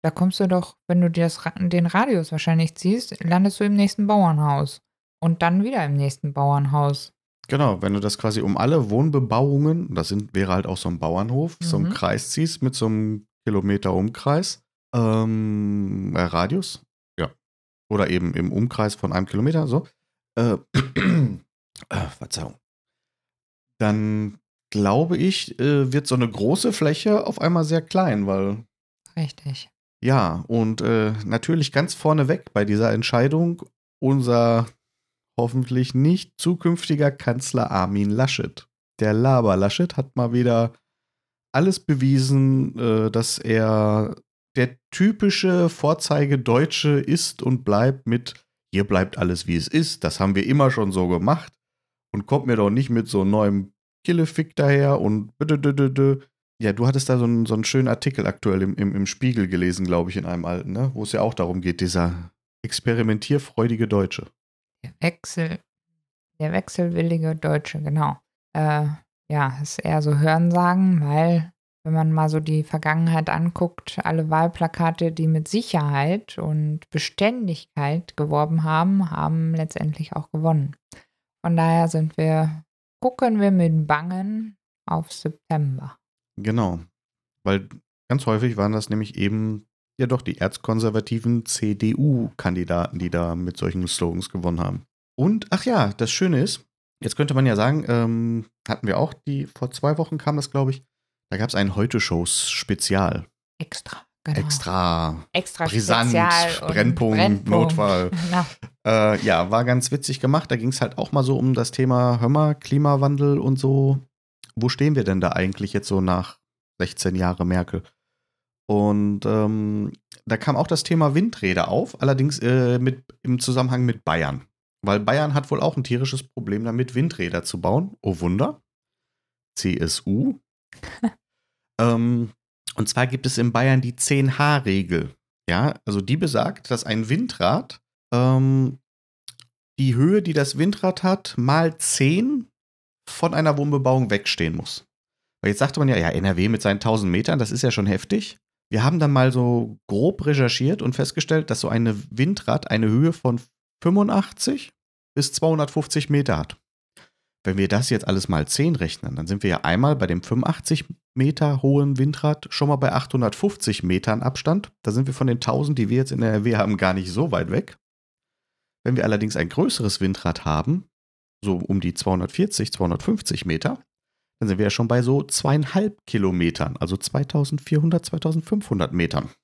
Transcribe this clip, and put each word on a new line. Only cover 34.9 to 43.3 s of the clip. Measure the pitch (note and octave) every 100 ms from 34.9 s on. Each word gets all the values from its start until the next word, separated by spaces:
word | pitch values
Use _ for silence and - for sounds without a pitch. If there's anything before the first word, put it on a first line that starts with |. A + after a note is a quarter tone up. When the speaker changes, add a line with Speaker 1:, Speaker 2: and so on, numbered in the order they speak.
| _ _ _ _ -
Speaker 2:
hoffentlich | A#2+ B2+ B2 B2+ B2 B2
nicht | D3 F3+ - -
zukünftiger | E3+ F3 E3+ E3+ - D3 C#3+
Kanzler | C#3 - A#2+ - B2+ A2+
Armin | F#2+ F#2 G2+ G2+
Laschet. | G#2+ C3 - - - _ _ _ -
Der | G#2+
Laber-Laschet | G#2+ B2+ C3 A2+ F#2+ G2 - F3 -
hat | - -
mal | A#2+
wieder | A#2+ B2 A#2 A#2 - _ _ _ _ _ _ _ -
alles | F#3 F#3
bewiesen, | - C#3+ C3+ C3+ C3 C#3 C3+ C3+ C3+ A#2+
äh, | A#2 A2 A2
dass | A2 A2+